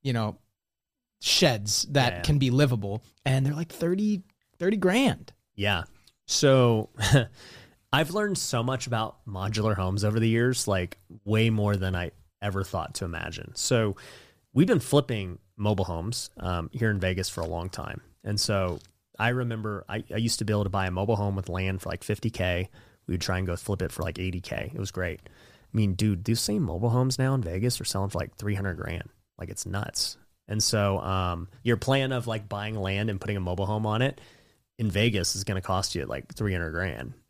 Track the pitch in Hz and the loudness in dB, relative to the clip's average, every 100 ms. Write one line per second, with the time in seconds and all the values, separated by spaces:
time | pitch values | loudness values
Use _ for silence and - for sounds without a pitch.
0 | 135 117 107 104 _ _ _ _ _ _ | 0 0 0 -6 _ _ _ _ _ _
1 | _ _ - - 165 107 104 - - 139 | _ _ 0 4 4 2 0 -2 2 4
2 | 123 87 87 147 131 123 147 120 101 107 | 4 2 2 4 4 6 4 4 -2 -6
3 | - _ 139 131 135 151 165 - 165 185 | -8 _ 0 2 2 -2 -6 -2 0 2
4 | 214 202 - _ _ _ 180 214 180 214 | 0 -2 -6 _ _ _ 0 2 4 4
5 | 269 - - _ _ - 101 92 - - | 4 2 -6 _ _ -2 0 0 -2 -14
6 | _ _ - - 143 135 120 113 110 - | _ _ -4 4 6 8 8 4 0 -2
7 | 104 139 110 - - - - _ _ 135 | 4 4 4 -8 -20 -20 -20 _ _ 0
8 | 160 190 208 190 - 123 120 131 - 117 | 2 0 0 0 -2 -2 0 -2 -2 -2
9 | 110 - - 95 95 107 107 95 92 101 | -2 -6 -12 -6 -2 0 0 2 0 2
10 | 104 110 113 113 123 123 - 98 90 - | 2 2 2 4 2 2 0 0 0 -8
11 | _ 104 101 110 113 110 104 101 92 92 | _ -14 0 4 4 4 2 2 0 -2
12 | 87 - _ _ 104 95 92 95 78 - | -4 -8 _ _ -4 -2 -4 -4 -6 -6
13 | 90 82 82 85 - - - 123 110 98 | -6 -6 -8 -10 -12 -6 0 2 2 -2
14 | - - - _ _ 127 190 190 - 143 | -12 -20 -20 _ _ 4 6 4 4 2
15 | 143 113 92 90 _ - 104 101 90 82 | 2 -4 -4 -10 _ -2 0 2 0 -2
16 | 92 120 - - 90 87 82 - 113 101 | -4 -6 -10 -8 -4 -2 -4 -2 0 2
17 | 92 92 92 - 82 85 90 - - - | 0 0 -4 -4 -4 -4 -6 -8 -10 -12
18 | - _ 107 104 - 101 92 85 - _ | -14 _ -6 -2 0 0 0 -4 -10 _
19 | _ - 113 123 123 113 107 101 - 107 | _ -2 0 0 -2 -4 -6 -6 -6 -8
20 | - 107 117 - 107 104 98 98 95 90 | -6 -2 -2 -2 0 0 2 0 -2 -2
21 | 101 107 101 98 95 87 95 95 - 85 | 0 0 0 -2 -4 -2 -2 -4 -6 -8
22 | - 107 113 - 90 87 95 - - _ | -4 -4 -4 -2 0 0 -2 -10 -20 _
23 | - 90 - 92 92 87 - 95 92 - | -4 -4 0 -2 -2 -4 -4 -4 -4 -4
24 | 80 85 92 87 - - - 127 98 - | -6 -4 -4 -6 -6 -6 -6 -6 -6 -4
25 | 87 80 - - - - _ 113 104 92 | -6 -6 -14 -20 -20 -20 _ 0 2 2
26 | 107 95 104 117 - 208 123 85 117 120 | 0 0 0 -2 0 0 0 0 0 2
27 | 131 127 131 135 90 90 120 120 - 98 | 2 0 0 0 -2 -2 -2 -2 -4 -2
28 | 98 85 - _ 101 98 98 82 - 85 | -2 -2 -6 _ -4 -2 -2 -4 -6 -6
29 | - _ _ - - - 95 98 - - | -8 _ _ -14 -12 -10 -6 -4 -4 -4
30 | - - _ _ - 107 107 110 101 98 | -6 -6 _ _ -6 0 2 2 2 2
31 | - 95 90 85 92 - 120 117 - 135 | 0 0 0 -2 -8 -6 0 2 2 2
32 | 131 127 117 110 101 101 104 110 95 98 | 2 -2 -4 -6 -6 -8 -6 -4 -2 0
33 | 110 98 - 101 90 90 98 107 107 110 | 0 -2 -4 -2 -2 -2 0 0 0 2
34 | 131 - - - _ _ _ - 110 95 | 0 -2 -18 -20 _ _ _ -4 -2 2
35 | 117 101 85 95 98 95 - 95 95 87 | 2 2 0 -2 -2 -4 0 -2 0 -4
36 | 69 65 - - 107 90 85 80 92 58 | -4 -8 -8 -4 -2 0 -2 -2 -4 -4
37 | 65 - | -10 -14